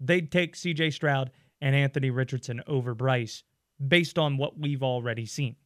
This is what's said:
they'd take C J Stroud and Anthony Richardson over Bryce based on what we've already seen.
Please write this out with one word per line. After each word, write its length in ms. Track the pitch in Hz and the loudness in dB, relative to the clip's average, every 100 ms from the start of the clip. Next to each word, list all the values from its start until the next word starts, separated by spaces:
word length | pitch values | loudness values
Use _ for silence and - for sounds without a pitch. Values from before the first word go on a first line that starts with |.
they'd 280 | 135 180 160 | 2 2 2
take 280 | 180 170 - | 0 0 -4
C 160 | 175 | -4
J 160 | 160 160 | 0 0
Stroud 420 | - 151 135 131 - _ _ | 0 0 0 -2 -8 _ _
and 120 | 139 | 2
Anthony 360 | 139 139 143 135 | 2 2 2 0
Richardson 520 | 123 127 127 - 117 - | 0 -2 -4 -6 -8 -2
over 260 | 139 123 | -2 -2
Bryce 520 | 113 131 127 110 - _ _ _ - 135 | -2 2 2 0 -10 _ _ _ -8 4
based 320 | 175 165 170 | 4 4 0
on 160 | 151 135 | 0 0
what 240 | 143 - | -4 -4
we've 240 | 147 135 | -4 -2
already 420 | 131 123 120 113 110 | -2 -2 -2 -4 -6
seen. 300 | - 127 - | -6 -6 -6